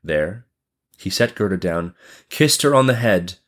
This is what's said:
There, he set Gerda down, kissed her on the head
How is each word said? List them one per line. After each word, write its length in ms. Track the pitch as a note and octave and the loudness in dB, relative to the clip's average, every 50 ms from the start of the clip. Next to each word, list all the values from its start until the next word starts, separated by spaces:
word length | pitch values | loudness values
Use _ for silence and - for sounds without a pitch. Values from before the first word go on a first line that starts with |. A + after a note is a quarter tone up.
| - | -4
There, 420 | E2 D#2 D2+ D2+ E2 G2+ A#2+ - _ _ _ _ _ _ _ _ _ _ | -2 -2 -2 -2 -4 -6 -14 -18 _ _ _ _ _ _ _ _ _ _
he 120 | _ - F#2 | _ -8 -8
set 260 | - - A#2+ A#2 - | -2 0 -2 -2 0
Gerda 220 | - G#2+ G2 G2 | -2 -2 -2 -2
down, 380 | F2+ F2+ F2 E2 E2+ E2+ F2 - _ _ - - - _ _ | -2 -2 -4 -2 -4 -6 -6 -12 _ _ -20 -20 -20 _ _
kissed 340 | - - D#3+ D3 - - - | 0 0 2 2 2 2 2
her 120 | C#3+ C#3+ | 4 4
on 120 | C3 C3 | 4 4
the 80 | C3 B2 | 4 0
head 400 | A#2 A#2+ A2+ G2 F2+ E2+ E2+ - _ _ | 0 2 2 2 2 0 -4 -14 _ _